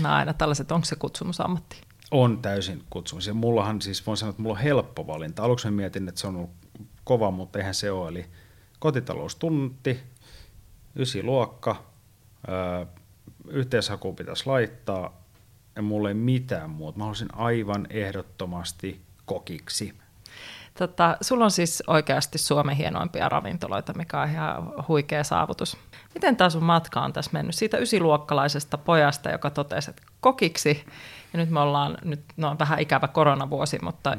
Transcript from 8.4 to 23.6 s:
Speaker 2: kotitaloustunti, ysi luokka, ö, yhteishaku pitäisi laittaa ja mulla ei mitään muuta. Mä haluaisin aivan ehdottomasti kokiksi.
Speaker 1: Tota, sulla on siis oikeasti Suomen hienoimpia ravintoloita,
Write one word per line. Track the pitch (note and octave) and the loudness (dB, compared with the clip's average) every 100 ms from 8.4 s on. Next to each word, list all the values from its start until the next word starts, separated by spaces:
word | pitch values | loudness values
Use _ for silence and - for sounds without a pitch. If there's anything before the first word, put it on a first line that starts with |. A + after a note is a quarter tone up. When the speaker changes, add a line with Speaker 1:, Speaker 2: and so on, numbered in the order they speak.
| - - - - | -20 -20 -20 -4
Speaker 2:
kotitaloustunti, | D#3 C3 B2 - D#3+ - E3+ D3+ C3 C3 C#3 B2+ - - - - - - - - - C3+ | 0 0 -2 -6 -8 -4 -2 0 -2 -4 -4 -4 -6 -20 -20 -20 -20 -20 -20 -20 -12 -6
ysi | B2+ F#2+ | -4 -2
luokka, | A2 C3 A2 - A#2+ G2+ - - _ _ _ _ - | 0 2 0 -2 -4 -4 -6 -20 _ _ _ _ -6
ö, | F#2 F2+ F2+ F2 - - - - - - | -4 -2 -4 -6 -14 -20 -20 -20 -20 -6
yhteishaku | C#3+ B2+ A#2 G2+ G2 F#2+ | -4 2 2 0 -4 -6
pitäisi | F2 F2+ F2 C3+ | -8 -8 -6 0
laittaa | C3 G#2+ - - F#2+ F2+ - - - - - _ - | 2 2 -2 -6 -4 -4 -10 -20 -20 -20 -20 _ -6
ja | |
mulla | G#2 G#2 G#2 | -2 0 0
ei | |
mitään | G#2+ A#2+ B2+ B2+ F#2 D#2 | 0 2 0 0 -6 -6
muuta. | D#2 D#2 F2 | -10 -10 -6
Mä | |
haluaisin | G#2+ G#2 A2+ - | -6 -6 -8 -2
aivan | A#2 A#2 G2+ G2+ - | 0 0 0 -2 -2
ehdottomasti | A2 G2 G2 - - F2+ F2 E2+ - F#2+ - - - | -4 -4 -6 -8 -8 -8 -6 -8 -8 -10 -10 -16 -12
kokiksi. | - F#2 - D#2+ - - G2+ - - - - - - - - - | -8 -8 -8 -12 -8 -6 -6 -10 -20 -20 -20 -18 -16 -18 -12 -4
Speaker 1:
Tota, | F3+ - E3+ - | -2 4 4 4
sulla | - B3 | 2 4
on | A3 | 6
siis | F#3 E3 - - | 4 2 0 2
oikeasti | D#3 D3 C3+ - D#3 | 4 4 2 0 -2
Suomen | - D3 C#3 C#3+ | 2 2 2 2
hienoimpia | D#3 - E3+ - - | 0 0 -2 0 2
ravintoloita, | D3+ - E3+ | 2 0 -4